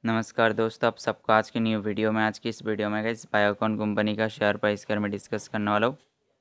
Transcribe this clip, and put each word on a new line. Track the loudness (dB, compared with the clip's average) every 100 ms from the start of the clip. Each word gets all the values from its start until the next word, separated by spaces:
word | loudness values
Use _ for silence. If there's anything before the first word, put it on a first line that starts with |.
नमस्कार | 0 -2 -2 2 2
दोस्तों, | 4 -2 0 -2
आप | 0
सबका | -6 -4 2 2
आज | 4
की | -2
न्यू | 0 0
वीडियो | -2 0 0
में। | 2
आज | 0 -2
की | -8
इस | -6
वीडियो | -6 -2 -2
में | -2
गाइस | -4 -6 -2
Biocon | 2 2 2 -2 0
कंपनी | -2 0 0 0
का | -2
शेयर | 0 0 2
प्राइस | 0 -2
के | -2
बारे | -2
में | -2
डिस्कस | -4 -6 -8 -6
करने | -4 0
वाला | 2 0
हूँ। | -2 _ _ _ _